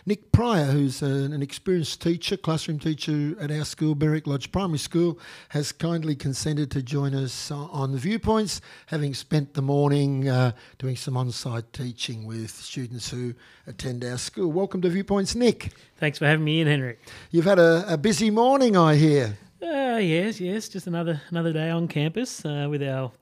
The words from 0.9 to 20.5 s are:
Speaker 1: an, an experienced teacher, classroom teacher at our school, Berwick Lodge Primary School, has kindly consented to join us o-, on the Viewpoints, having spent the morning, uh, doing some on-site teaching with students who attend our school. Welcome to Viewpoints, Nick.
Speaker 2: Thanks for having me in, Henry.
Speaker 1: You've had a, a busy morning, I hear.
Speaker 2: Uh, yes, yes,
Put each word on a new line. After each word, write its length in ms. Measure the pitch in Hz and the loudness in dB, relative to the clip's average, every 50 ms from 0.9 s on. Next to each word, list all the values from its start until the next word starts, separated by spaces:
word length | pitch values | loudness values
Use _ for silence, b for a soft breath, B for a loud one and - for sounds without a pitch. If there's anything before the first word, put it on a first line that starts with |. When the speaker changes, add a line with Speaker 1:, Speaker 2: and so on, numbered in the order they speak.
| 131 - | 0 -2
Speaker 1:
an, 320 | 151 139 135 139 135 139 151 | -2 -2 0 0 -2 -2 -4
an 80 | 143 | -4
experienced 580 | 139 139 - - - 190 185 175 156 - - - | -6 -6 -8 -6 -2 0 0 0 0 -2 -6 -4
teacher, 380 | - 170 170 170 - - 208 180 | -2 -2 -2 -2 -2 -6 -6 -4
classroom 400 | - 165 160 156 - - 156 143 | -2 -2 -2 -2 -2 -4 -6 -2
teacher 600 | - 165 156 139 - - 151 147 147 147 170 220 | -2 -2 -2 -2 -2 -2 -2 0 0 -2 -4 -6
at 120 | 160 143 | -6 -6
our 160 | 151 156 143 | -4 -6 -6
school, 280 | - - - 160 156 151 | -6 -4 -2 0 0 0
Berwick 320 | 143 151 156 151 156 147 | 2 2 2 0 0 -2
Lodge 240 | 147 139 135 - - | -2 -4 -4 -4 -4
Primary 280 | - 180 196 180 160 139 | -4 -4 -2 -2 -2 -4
School, 400 | - - - 165 170 175 160 B B B B B B B | -4 -2 0 2 2 2 0 B B B B B B B
has 200 | - 147 147 - | -4 -4 -4 -4
kindly 460 | - - - 165 170 165 156 156 147 | -6 -4 -4 -2 -2 -2 -2 -2 -4
consented 540 | 139 - 139 135 - - 156 151 147 151 131 | -2 -2 -6 -4 -4 -4 -2 -2 -2 -2 -2
to 120 | - 143 | -2 -4
join 320 | 131 120 151 143 143 139 135 | -4 -2 -2 -2 0 0 -2
us 360 | 135 135 127 - - - - | -2 -4 -4 -6 -8 -10 -10
o-, 180 | 147 143 143 170 | -8 -10 -10 -8
on 220 | - 143 135 135 | -6 -4 -2 -2
the 60 | 139 131 | -2 -2
Viewpoints, 640 | 120 - 220 220 - 214 220 220 214 175 - - B B B B B | -2 -2 -2 -2 0 2 2 2 2 -2 -4 -8 B B B B B
having 260 | B 170 156 147 143 | B -4 -2 -2 -4
spent 400 | 131 - - - 156 156 143 139 | -4 -6 -6 0 0 0 0 0
the 80 | - 143 | -4 -4
morning, 680 | 135 135 139 143 143 143 143 143 143 139 139 131 135 | 0 2 2 4 4 4 4 4 2 2 2 0 0
uh, 260 | 139 127 127 127 123 113 B B B B B | 2 2 4 4 2 0 B B B B B
doing 180 | 131 131 127 | -6 -6 -6
some 180 | 123 - 143 131 | -6 -6 -4 -2
on-site 560 | 127 127 123 117 - - 135 117 113 110 _ - | -2 -2 -2 -4 -6 -8 -6 -6 -8 -8 _ -10
teaching 500 | - 127 123 113 - - - 120 113 107 | -10 -8 -8 -8 -8 -8 -8 -8 -10 -10
with 260 | 110 113 113 113 107 | -10 -10 -10 -10 -10
students 600 | - - - - - 143 127 113 123 120 - - | -12 -14 -16 -12 -10 -10 -10 -8 -10 -10 -10 -10
who 240 | - 123 123 120 117 B B B B B B | -8 -8 -8 -8 -10 B B B B B B
attend 360 | - 120 - - 131 123 120 | -18 -14 -10 -8 -8 -6 -6
our 140 | 123 123 123 | -6 -6 -6
school. 340 | 127 - - - 220 190 165 | -6 -8 -8 -6 -2 -2 0
Welcome 300 | 151 180 196 190 - 190 | 0 0 -2 -2 -2 0
to 80 | 175 180 | 0 0
Viewpoints, 460 | 170 196 196 - 202 202 196 - - | 0 0 -2 0 0 0 0 0 0
Nick. 400 | 233 247 233 - - - - B B B B B - | 2 4 4 4 2 -4 -12 B B B B B -4
Speaker 2:
Thanks 200 | 165 151 143 - | -2 -2 -2 2
for 60 | 160 | 4
having 220 | 143 156 156 156 | 4 4 4 2
me 160 | 151 156 165 | 0 2 2
in, 40 | 160 | 4
Henry. 300 | 147 147 143 131 123 117 - B B B B B B | 4 2 2 0 -4 -8 -12 B B B B B B
Speaker 1:
You've 120 | B 170 156 | B 2 4
had 140 | 190 202 185 | 6 8 8
a, 260 | 170 165 165 170 185 | 8 8 8 6 2
a 120 | 202 165 151 | 0 -2 0
busy 320 | 139 220 202 135 226 220 | 2 2 2 2 2 2
morning, 480 | 208 220 233 254 269 277 262 240 208 185 | 4 4 4 6 6 6 4 6 6 6
I 160 | 165 156 151 | 6 8 8
hear. 420 | 143 156 156 147 143 123 107 101 - - - _ - | 6 6 6 6 4 2 0 -4 -8 -12 -20 _ -10
Speaker 2:
Uh, 360 | 349 339 311 277 269 254 233 226 | -8 -4 -2 -2 0 0 0 0
yes, 420 | 202 170 156 170 185 220 220 214 | 0 2 2 0 0 -2 -4 -4
yes, 300 | 180 180 | -6 -4